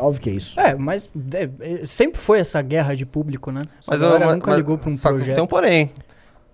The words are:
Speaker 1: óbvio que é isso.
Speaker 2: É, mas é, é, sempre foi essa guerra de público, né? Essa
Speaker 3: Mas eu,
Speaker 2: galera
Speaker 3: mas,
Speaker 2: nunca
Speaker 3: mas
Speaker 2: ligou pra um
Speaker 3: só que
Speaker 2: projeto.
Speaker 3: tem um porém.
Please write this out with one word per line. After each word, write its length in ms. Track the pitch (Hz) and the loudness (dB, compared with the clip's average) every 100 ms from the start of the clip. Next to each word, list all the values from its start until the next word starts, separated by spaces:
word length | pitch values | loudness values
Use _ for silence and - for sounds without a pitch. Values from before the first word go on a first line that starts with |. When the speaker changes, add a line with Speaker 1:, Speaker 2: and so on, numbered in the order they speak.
Speaker 1:
óbvio 200 | 135 139 | -2 0
que 80 | 127 | -2
é 20 | |
isso. 260 | 98 - - | -6 -6 0
Speaker 2:
É, 160 | - 139 | 2 2
mas 340 | 139 196 - 156 131 | -2 -4 -6 -12 -8
é, 160 | 170 156 135 | -6 -6 -8
é, 240 | 151 170 151 | -10 -8 -4
sempre 340 | - 285 - | 0 0 0
foi 200 | - 214 | 2 2
essa 220 | - 156 | 2 -2
guerra 340 | 135 156 143 139 | -2 0 0 -2
de 100 | 131 | -4
público, 460 | 151 151 135 - | -4 -4 -6 -8
né? 100 | 135 147 - | -8 -10 -12
Essa 120 | - | -4
Speaker 3:
Mas 100 | 151 | 2
eu, 60 | 165 | 4
Speaker 2:
galera 180 | 170 170 | 4 4
Speaker 3:
mas, 100 | 165 | 2
Speaker 2:
nunca 140 | - | 2
Speaker 3:
mas 80 | 151 | 2
Speaker 2:
ligou 200 | 147 156 | 2 -2
pra 120 | 160 | -2
um 80 | 143 | -2
Speaker 3:
só 120 | 147 | 0
que 60 | 135 | 0
Speaker 2:
projeto. 200 | 131 135 | 0 0
Speaker 3:
tem 80 | |
um 40 | 175 | 0
porém. 440 | - 226 170 147 - - - - _ _ | 2 4 4 2 -4 -20 -20 -20 _ _